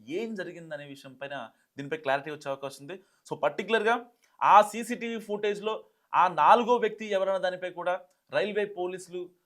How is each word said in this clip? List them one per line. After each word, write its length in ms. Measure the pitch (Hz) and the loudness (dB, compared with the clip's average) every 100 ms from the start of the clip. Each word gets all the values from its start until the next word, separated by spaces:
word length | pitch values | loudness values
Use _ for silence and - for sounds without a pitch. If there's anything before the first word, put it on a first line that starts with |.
| 110 | -8
ఏం 260 | 170 226 | -6 -6
జరిగిందనే 520 | 208 175 170 160 147 143 | -8 -10 -12 -12 -12 -12
విషయం 280 | 139 135 | -16 -18
పైన 360 | 123 139 139 113 _ _ - | -14 -10 -10 -12 _ _ -12
దీనిపై 180 | 147 156 | -8 -4
క్లారిటీ 340 | 143 139 151 | 0 -2 -2
వచ్చే 200 | 147 160 | -10 -8
అవకాశం 260 | 160 139 135 | -8 -8 -12
ఉంది. 200 | 143 190 _ _ - | -16 -16 _ _ -12
So 40 | 151 | -2
పర్టికులర్గా 680 | 196 196 202 226 214 240 240 _ _ - | -2 -2 0 2 2 0 -4 _ _ 0
ఆ 200 | 139 196 | 8 8
సీసీటీవీ 580 | 208 220 233 240 233 226 | 8 2 -6 -6 -6 -6
ఫుటేజ్లో 640 | 202 208 208 202 208 220 - _ - | -6 -4 -2 -2 -4 -6 -10 _ -2
ఆ 140 | 151 180 | 2 4
నాలుగో 480 | 160 151 226 233 247 | 6 8 8 6 2
వ్యక్తి 300 | 214 - 214 | 0 -4 -4
ఎవరన్న 320 | 196 190 190 | -2 0 -2
దానిపై 320 | 180 180 180 | -2 -4 -8
కూడా 300 | 156 175 180 - _ - | -6 -4 -4 -6 _ -4
రైల్వే 320 | 139 202 208 | -2 -2 -2
పోలీసులు 640 | 202 180 180 180 180 180 175 _ | -4 -4 -6 -6 -10 -12 -12 _